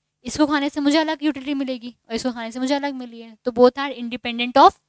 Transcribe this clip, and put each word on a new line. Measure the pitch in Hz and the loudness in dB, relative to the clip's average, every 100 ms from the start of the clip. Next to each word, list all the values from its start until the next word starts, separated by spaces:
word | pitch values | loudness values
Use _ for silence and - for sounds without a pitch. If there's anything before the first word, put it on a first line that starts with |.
| _ _ | _ _
इसको | 247 - 294 | -8 0 0
खाने | 294 285 | 0 -2
से | 302 | -2
मुझे | 285 311 | 2 2
अलग | 311 311 | 0 -2
utility | 294 269 262 | -4 -4 -4
मिलेगी | 277 262 254 240 - - | -4 -4 -6 -10 -18 -10
और | |
इसको | 226 254 | -6 -6
खाने | 233 226 | -6 -8
से | 247 | -4
मुझे | 262 | -2
अलग | 285 277 | -2 -2
मिली | 262 247 233 | -8 -12 -16
है, | 226 220 | -20 -10
तो | 247 | -4
both | 233 247 277 | 4 4 4
are | 277 240 | -6 -6
independent | 240 247 240 233 247 269 | -8 -8 -8 -4 2 8
of | 349 - | 6 6